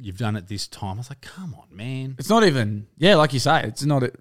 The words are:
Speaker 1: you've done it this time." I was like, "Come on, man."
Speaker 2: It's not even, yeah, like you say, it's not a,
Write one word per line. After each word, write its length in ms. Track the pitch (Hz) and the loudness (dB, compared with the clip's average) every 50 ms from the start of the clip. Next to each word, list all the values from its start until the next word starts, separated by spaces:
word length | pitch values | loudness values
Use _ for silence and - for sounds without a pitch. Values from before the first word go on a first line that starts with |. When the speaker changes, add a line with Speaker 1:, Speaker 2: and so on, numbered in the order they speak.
Speaker 1:
you've 180 | 127 101 92 92 | -14 -14 -10 -8
done 180 | 120 107 104 | -6 -6 -6
it 120 | 107 87 92 | -6 -8 -10
this 200 | 107 98 - - | -10 -10 -10 -12
time." 260 | - - - 98 95 | -12 -12 -10 -10 -10
I 40 | 107 | -10
was 120 | 123 - | -12 -14
like, 120 | 143 - | -18 -20
"Come 320 | - - - - 190 175 113 | -20 -20 -18 -16 -14 -14 -14
on, 120 | - - _ - | -16 -20 _ -18
man." 400 | 92 107 123 131 131 131 131 131 127 | -14 -12 -10 -10 -8 -10 -10 -12 -8
Speaker 2:
It's 120 | 139 - | -2 0
not 140 | 208 233 220 | 4 4 6
even, 440 | 190 147 135 113 104 107 104 104 - _ - | 4 4 2 0 -2 -4 -6 -8 -12 _ 2
yeah, 180 | 143 185 208 | 4 6 6
like 160 | 160 151 143 135 | 6 6 4 2
you 60 | 131 | 0
say, 240 | 117 135 156 156 - | 2 2 2 2 0
it's 200 | 110 - - 139 | -2 -6 -4 -2
not 200 | 143 147 139 127 | 0 0 2 0
a, 80 | 123 - - | -2 -4 -8